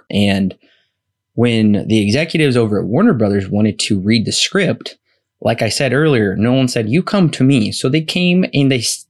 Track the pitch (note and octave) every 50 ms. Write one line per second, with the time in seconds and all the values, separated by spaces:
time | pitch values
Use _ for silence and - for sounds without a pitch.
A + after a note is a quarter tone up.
0 | - _ - G2 G2+ G2+ G2 G2 G2 F#2 - - _ _ _ _ _ _ _ _
1 | _ _ _ _ _ _ _ - A#2 A#2+ A#2 A2+ A2 G#2+ G#2 G2 - - A2 A2
2 | G2+ G2+ G2+ C3+ E3 E3+ - E3+ D#3 C#3+ B2 B2 A#2 G#2+ G#2 G2 F2+ F2 G#2+ C#3+
3 | G3+ A#3+ F#3 A#2 A2 G2+ G2+ G2+ F#2+ F#2 - G2+ G#2+ A2 G2 - - - A2 G2
4 | F2+ G#2 A2+ A#2 G2 - - - - - - F#3+ G3 D#3 A#2 - - - - _
5 | _ _ _ _ _ _ _ _ - A2 A#2 - A#2 A2 - - D3 C3 A#2+ C3+
6 | D#3 D#3+ C#3+ A#2 G#2 G2+ F#2+ E2+ G#2 A#2+ B2 C3+ C3 B2 - B2+ A2+ G#2+ A#2 E3+
7 | F#3 - - G3+ F#3 D3+ - - C3 C3 C#3 B2+ G#2+ G2+ G#2 - - C3+ C3+ D#3
8 | D#3+ D#3 - F3+ F3+ F3+ F3 F3+ F#3 - - C#3+ C#3 C3+ C3+ B2 A2 - - -
9 | - _